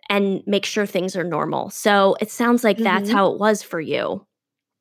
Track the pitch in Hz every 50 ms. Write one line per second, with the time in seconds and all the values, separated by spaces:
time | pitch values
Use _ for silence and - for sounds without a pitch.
0 | _ - 202 202 196 196 190 - - 202 202 196 - - - 220 202 202 - 180
1 | 180 190 190 185 165 180 156 151 156 156 147 139 - 202 - - - 214 202 202
2 | 196 196 180 - 214 - - - 233 240 240 240 - 214 196 226 226 196 180 190
3 | 202 202 233 196 196 160 - - 202 220 214 202 - - - 165 156 - 143 -
4 | - - - 202 _ _ _ _ _ _ _ _ _ _ _ _